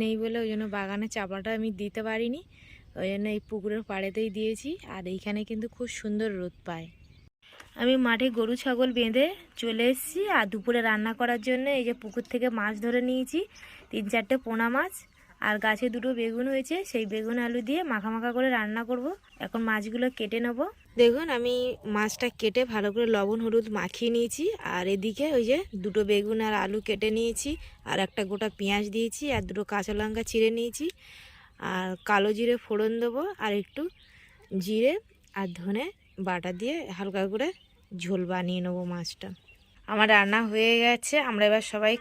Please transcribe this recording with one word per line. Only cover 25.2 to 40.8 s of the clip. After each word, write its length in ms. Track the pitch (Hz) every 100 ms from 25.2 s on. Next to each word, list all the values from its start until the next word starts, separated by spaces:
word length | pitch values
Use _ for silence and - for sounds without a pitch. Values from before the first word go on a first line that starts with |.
| 302 269
ওই 80 | 220
যে 80 | 285 392 202
দুটো 160 | 196 208 202
বেগুন 280 | 208 208 220 220
আর 80 | 208
আলু 140 | 190 208 208
কেটে 200 | 202 214 220
নিয়েছি, 340 | 233 226 285 320 - - -
আর 80 | - 190
একটা 160 | - 190
গোটা 180 | 202 220 -
পেঁয়াজ 260 | 196 208 208
দিয়েছি, 300 | 214 226 - 294 233
আর 60 | 185
দুটো 140 | 196 208
কাঁচা 200 | 202 190 208
লঙ্কা 220 | 214 220 226
চিড়ে 200 | 226 220 233
নিয়েছি, 280 | 233 220 320 - - - - - - - 190
আর 180 | 185 185 185 -
কালো 220 | 208 202 214
জিরে 200 | 233 240
ফোড়ন 280 | - 208 220 233
দেবো, 200 | 233 240 370 392
আর 80 | 220 202
একটু 200 | 190 - 339 - - - - - - 190
জিরে 300 | 180 220 247 381 - _ _ 196
আর 80 | 190 175
ধনে 240 | 180 208 370 - _ - 185
বাটা 240 | 180 180 180
দিয়ে 140 | 233 330 277 180
হালকা 260 | 196 190 190
করে 160 | 214 302 381 _ _ _ 180
ঝোল 200 | 170 190 180
বানিয়ে 300 | 185 175 180
নেবো 180 | 180 180 180
মাছটা। 360 | 175 170 - 190 185 _ - _ _ -
আমার 160 | 208 214
রান্না 260 | 214 202 214 226
হয়ে 240 | 214 226 233